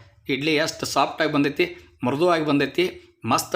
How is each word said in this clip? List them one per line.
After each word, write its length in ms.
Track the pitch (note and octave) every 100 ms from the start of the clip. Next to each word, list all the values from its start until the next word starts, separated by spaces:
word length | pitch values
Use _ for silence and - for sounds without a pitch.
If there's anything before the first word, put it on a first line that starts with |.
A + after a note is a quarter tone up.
| - _ -
ಇಡ್ಲಿ 180 | C3 D3 D3+
ಎಷ್ಟು 220 | D#3 - - D3
ಸಾಫ್ಟಾಗಿ 360 | D3 - D#3 D3
ಬಂದೈತಿ, 300 | C#3+ C#3 F3 - - _ B2
ಮೃದುವಾಗಿ 380 | C#3 F3+ E3 D3+
ಬಂದೈತಿ, 340 | C#3+ C3+ - F3+ - - _ A2+
ಮಸ್ತ್ 240 | B2 -